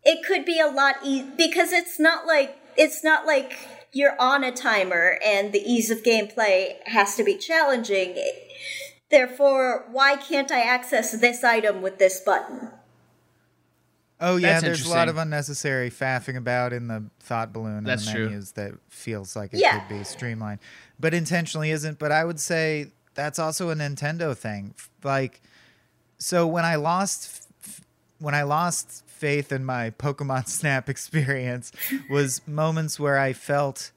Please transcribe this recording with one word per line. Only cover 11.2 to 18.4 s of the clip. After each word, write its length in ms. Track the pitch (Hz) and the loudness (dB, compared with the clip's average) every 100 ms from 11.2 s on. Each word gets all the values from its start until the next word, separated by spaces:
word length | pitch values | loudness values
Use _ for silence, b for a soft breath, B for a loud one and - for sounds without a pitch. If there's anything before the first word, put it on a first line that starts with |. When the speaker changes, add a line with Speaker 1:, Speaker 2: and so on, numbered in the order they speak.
| 240 240 | 0 4
Speaker 1:
item 380 | 247 226 214 190 | 2 4 2 0
with 160 | 190 190 | -4 4
this 220 | 190 190 | 4 4
button? 500 | - 214 - - - - _ _ _ _ _ _ _ _ _ _ _ _ _ _ | 0 0 0 -12 -14 -16 _ _ _ _ _ _ _ _ _ _ _ _ _ _
Speaker 2:
Oh, 160 | 170 180 | 0 2
yeah, 160 | 180 165 | 4 4
Speaker 3:
That's 40 | |
Speaker 2:
there's 220 | 165 165 160 | 2 -2 0
a 40 | |
lot 180 | 170 165 | 2 2
Speaker 3:
interesting. 20 | |
Speaker 2:
of 60 | 156 160 | 0 -2
unnecessary 640 | 151 139 139 147 131 123 | -4 -4 -4 -2 0 -2
faffing 460 | - 131 127 117 127 | -4 -2 -2 -4 -6
about 360 | 123 123 123 | -2 0 0
in 140 | 120 120 | -4 -6
the 160 | 110 107 _ | -8 -10 _
thought 320 | - 117 113 | -6 -4 -4
balloon 260 | 110 110 107 | -6 -6 -6
and 80 | 107 | -2
Speaker 3:
That's 200 | 123 107 | -2 -2
Speaker 2:
the 60 | |
Speaker 3:
true. 160 | 107 110 | -4 -4
Speaker 2:
menus 240 | 104 | -6